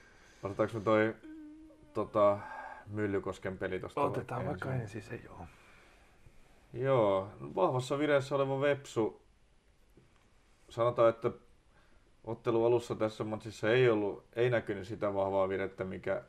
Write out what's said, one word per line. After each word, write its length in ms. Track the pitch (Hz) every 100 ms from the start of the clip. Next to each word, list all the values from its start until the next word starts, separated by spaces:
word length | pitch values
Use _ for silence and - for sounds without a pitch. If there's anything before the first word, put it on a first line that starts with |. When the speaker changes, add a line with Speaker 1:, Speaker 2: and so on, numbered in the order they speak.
| - - - -
Speaker 1:
Otetaanko 320 | 98 98 107
me 60 | 110
toi, 300 | 101 107 110 110 - - - - - - -
tota, 440 | 110 104 110 101 101 - - - - -
Myllykosken 720 | 104 104 98 95 95 98 95
peli 220 | 95 92
tosta 200 | 101 -
Speaker 2:
Otetaan 460 | 143 135 127 123 123
Speaker 1:
vaikka 200 | - 135
Speaker 2:
vaikka 140 | 131
Speaker 1:
ensin? 160 | 110 110
Speaker 2:
ensin 160 | - -
se, 60 |
joo. 220 | 82 90 85 - - - - - - - - - - - _
Speaker 1:
Joo, 560 | 123 131 135 104 95 98 - 71
vahvassa 440 | 185 180 127 127 143
vireessä 360 | 151 143 135
oleva 260 | 143 139 135
Vepsu. 600 | 143 139 139 - 107 - _ _ _ _ _ _ _ - - _ _ _ _ _ -
Sanotaan, 400 | - 120 120 117
että 200 | 113 127 - _ - _ _ _ - _ _
ottelu 400 | 113 117 - 113 117
alussa 280 | 120 -
tässä 300 | 98 110 -
matsissa 460 | 110 107 110 101 107
ei 200 | 123 127
ollut, 340 | 107 101 82 - 117
ei 140 | 123
näkynyt 360 | 117 107 101 95
sitä 280 | 104 107
vahvaa 340 | 98 98 98 95
virettä, 360 | 95 95 -
mikä, 380 | 95 95 98 92